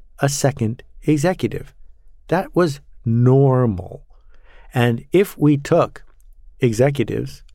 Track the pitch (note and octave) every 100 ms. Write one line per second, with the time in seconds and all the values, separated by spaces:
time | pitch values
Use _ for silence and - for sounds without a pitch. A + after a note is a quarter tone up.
0 | - - C#3+ C#3+ C#3 C#3+ G#2+ B2 - -
1 | - D3+ E3 F3+ G#2+ - - - - -
2 | - - - F3 - E3 F3 C#3 - -
3 | A#2 A#2 B2 C3+ C#3 B2+ A#2+ F#2 F#2 -
4 | - - - - - - - B2+ A#2+ A#2
5 | - F3 G3+ - D3 C#3+ - E3+ A#2+ -
6 | - - - - - - B2 A2 C#3 C#3
7 | G#2+ A2 C3 - -